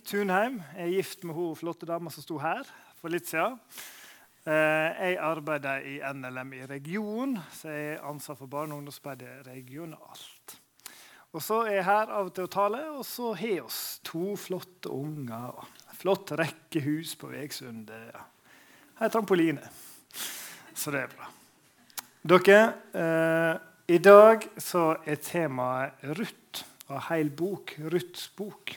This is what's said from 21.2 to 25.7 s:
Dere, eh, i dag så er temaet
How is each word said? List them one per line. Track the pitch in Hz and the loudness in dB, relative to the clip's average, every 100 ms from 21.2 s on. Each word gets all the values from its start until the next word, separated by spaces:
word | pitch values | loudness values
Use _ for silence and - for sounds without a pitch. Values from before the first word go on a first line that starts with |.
| - - - _ _ _ _ - - _ | -18 -20 -20 _ _ _ _ -16 -16 _
Dere, | 156 180 180 202 226 - - | 6 8 10 10 10 2 -8
eh, | 190 165 165 165 165 165 165 - - - 170 | -4 0 2 2 2 2 -2 -6 -8 2 8
i | |
dag | 180 202 214 220 - - | 12 12 12 10 2 -10
så | - 180 165 160 - | -4 2 2 2 -2
er | 147 | -6
temaet | - 180 156 131 127 | -4 -2 -2 -2 -2